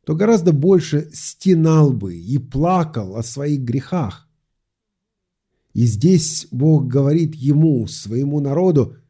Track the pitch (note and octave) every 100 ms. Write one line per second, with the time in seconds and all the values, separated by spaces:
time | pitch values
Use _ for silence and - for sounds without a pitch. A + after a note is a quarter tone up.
0 | - D#3+ G#3 A3+ E3+ D3 E3+ F#3 E3 D3
1 | D#3 - - - F#3+ E3+ D#3+ D#3+ D3 A#2+
2 | F#2+ E2+ F2+ C3+ A#2+ C3 E3 F#3 D#3 B2+
3 | F#2+ G#2+ A#2 C#3 C#3+ D3 A#2+ C3 - F3+
4 | A2+ - _ _ _ _ _ _ _ _
5 | _ _ _ _ _ _ _ G#2 A#2 G2+
6 | D3+ F3+ - - - B2 D3+ D#3 B2 C3+
7 | C#3 D#3 D#3+ - C3 D3 D#3+ C3 G#2 -
8 | G2 A#2 C#3 D3 C#3 D3 F#3 D3+ A2 -